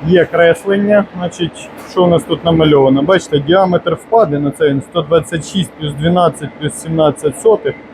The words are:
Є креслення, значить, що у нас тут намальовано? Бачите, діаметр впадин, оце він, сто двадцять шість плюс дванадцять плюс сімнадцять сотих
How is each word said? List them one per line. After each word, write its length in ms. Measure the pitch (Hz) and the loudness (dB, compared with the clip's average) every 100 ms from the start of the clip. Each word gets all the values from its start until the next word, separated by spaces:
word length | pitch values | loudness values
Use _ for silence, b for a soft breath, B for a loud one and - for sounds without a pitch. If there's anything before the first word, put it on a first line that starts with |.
| 151 | 2
Є 180 | 180 | 2
креслення, 800 | 160 170 170 170 196 202 202 208 202 175 | 2 2 2 2 -2 -2 2 2 0 -6
значить, 500 | 180 - 165 - - - - | -10 -6 -8 -8 -20 -18 -8
що 140 | - | 0
у 20 | 180 | 2
нас 160 | 170 | 2
тут 220 | - 165 | 0 -4
намальовано? 580 | 170 165 156 147 135 135 | 0 2 4 4 4 2
Бачите, 360 | 151 190 - 147 | 2 0 2 -4
діаметр 560 | 143 185 185 175 175 | 2 2 2 0 -2
впадин, 520 | 165 - 226 196 143 143 | -6 0 2 2 0 -4
оце 220 | - 151 | 0 0
він, 140 | 139 - | 0 -4
сто 120 | 175 | -6
двадцять 500 | 151 165 151 170 - | 0 -2 0 -8 -4
шість 180 | 196 170 | -4 -4
плюс 240 | - 151 | -6 -10
дванадцять 560 | 139 160 180 170 147 147 - | -4 0 2 0 -2 -12 -8
плюс 140 | 151 | -8
сімнадцять 680 | - 160 160 156 147 151 - | -8 -6 0 0 0 -6 0
сотих 340 | - 208 143 - - | 0 0 -2 -8 -16